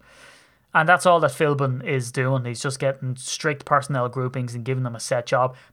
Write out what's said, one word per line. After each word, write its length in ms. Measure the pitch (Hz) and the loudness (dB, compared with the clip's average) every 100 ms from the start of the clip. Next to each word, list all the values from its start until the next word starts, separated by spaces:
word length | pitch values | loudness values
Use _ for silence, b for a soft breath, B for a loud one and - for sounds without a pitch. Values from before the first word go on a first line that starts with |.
| b b b b b b b | b b b b b b b
And 160 | 170 160 | 2 4
that's 160 | 175 | 6
all 160 | 185 170 | 6 6
that 120 | 156 | 4
Philbin 520 | - 151 143 135 127 | 2 0 2 0 -2
is 280 | 127 135 120 | -2 -4 -2
doing. 320 | 135 131 135 | -2 0 0
He's 180 | 120 117 | -2 -4
just 160 | 143 131 | -6 -2
getting 380 | 139 135 127 127 | -2 -2 -6 -6
strict 500 | - - 156 143 - | -8 -4 -2 -4 0
personnel 420 | 143 131 139 123 | 0 2 -2 -2
groupings 460 | 131 127 135 120 | -2 -4 -4 -6
and 100 | 120 | -6
giving 200 | 117 131 | -4 -2
them 100 | 127 | -4
a 60 | 113 | -6
set 260 | - 123 120 | -2 -2 2
job. 300 | 131 127 B B | 2 2 B B